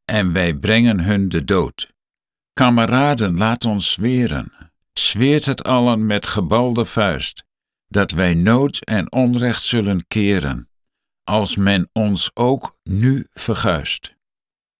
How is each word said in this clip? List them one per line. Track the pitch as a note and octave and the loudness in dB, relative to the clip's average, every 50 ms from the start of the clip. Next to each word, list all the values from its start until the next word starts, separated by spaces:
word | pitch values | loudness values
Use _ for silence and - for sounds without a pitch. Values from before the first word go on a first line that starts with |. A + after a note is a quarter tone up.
| _ | _
en | - G#2+ G#2+ F#2+ F2+ | -6 -2 -2 0 0
wij | E2 F#2+ F2 E2+ D#2 | 0 0 0 0 -2
brengen | C#2+ - G2 A2 A#2 A#2+ A#2+ G#2+ F2+ | -2 0 0 2 4 4 4 2 2
hun | E2+ G#2 G#2 G2 G2 F#2 | 0 0 0 0 0 0
de | E2+ E2 C#2 | -2 -2 0
dood. | B1+ G2 F#2 D#2 C2 - - - - _ _ _ _ _ _ _ _ _ _ _ _ | 0 0 0 0 -2 -6 -12 -14 -16 _ _ _ _ _ _ _ _ _ _ _ _
Kameraden, | - - C3 B2 A#2+ A#2 A2+ - B2 C3 C#3+ D3 C#3+ A2+ A2 F#2+ E2+ | -2 0 2 2 4 2 2 2 2 2 2 2 0 0 0 0 0
laat | F2 G#2+ A2 A#2+ A#2+ - | 0 0 0 -2 -2 -2
ons | A#2 G#2 G2 F#2 - | -2 -2 0 0 -2
zweren. | - - G#2 B2 B2+ B2+ A#2+ G2 D2 C2 A1 - - - - - _ _ _ _ | -2 -2 -2 0 0 0 0 -2 -2 -6 -8 -10 -14 -20 -20 -20 _ _ _ _
Zweert | - - - - - G#2+ B2+ C#3 D3 D3+ - | -6 -4 -4 -2 0 2 2 2 2 2 0
het | C#3+ B2+ - - | -2 -4 -4 -2
allen | - B2+ B2 A#2+ B2 A#2 A2 A2 | 0 2 2 2 2 2 0 0
met | G#2+ G#2 G2+ - | 0 -2 -2 -2
gebalde | - - G#2+ F2+ D#2+ G#2+ A#2 B2 B2 A#2 A#2+ A2 | -4 -2 -2 0 0 2 2 2 0 0 -2 -2
vuist, | - - A#2 G#2 F#2+ D2+ C2 - - - - - _ _ _ _ _ _ _ _ - | -2 0 0 0 0 0 -2 -6 -8 -10 -12 -20 _ _ _ _ _ _ _ _ -4
dat | - G2+ F#2+ - | 0 0 0 0
wij | D2 E2+ F#2 F2 E2+ | 0 0 2 2 2
nood | E2 F2 G#2+ A#2 B2+ C#3 C#3+ - - - | 2 4 4 4 4 2 0 -2 -4 -4
en | - A2 G2+ - - | -2 -2 -2 -2 -2
onrecht | - C3 B2+ B2 B2 A#2+ A#2+ A#2+ A2+ - | -2 0 0 2 0 0 0 -2 -2 -2
zullen | - - B2 A#2 G2+ G2+ F#2+ F2 - | -2 -2 0 0 0 0 -2 -2 -4
keren, | - - A2 G2+ G2+ G2+ F2+ C#2+ C#2 B1+ A#1 A#1 _ _ _ _ _ _ _ _ _ _ _ _ | -4 -2 0 2 2 2 0 0 -2 -4 -8 -10 _ _ _ _ _ _ _ _ _ _ _ _
als | - G#2 A2 G2+ - - | -2 0 0 0 0 0
men | G2 G2 G2+ G2+ F#2 F2 - | 0 2 2 2 2 0 -2
ons | - A2 G#2+ G#2 G2+ E2+ - - - | -2 -2 0 0 0 -2 -4 -4 -2
ook | - A#2+ B2 C#3 C3+ - - - _ | 0 0 2 0 0 -4 -8 -16 _
nu | - - F#2+ G2+ A#2 C3 C3+ C3 - - | -8 -4 -2 2 2 2 2 0 -4 -10
verguist. | _ - - - G#2 - - G2+ E2+ D2 C2+ - - - - - _ _ _ _ _ _ _ _ _ _ _ _ _ _ | _ -8 -4 -4 -2 0 0 0 0 -2 -2 -4 -6 -6 -8 -16 _ _ _ _ _ _ _ _ _ _ _ _ _ _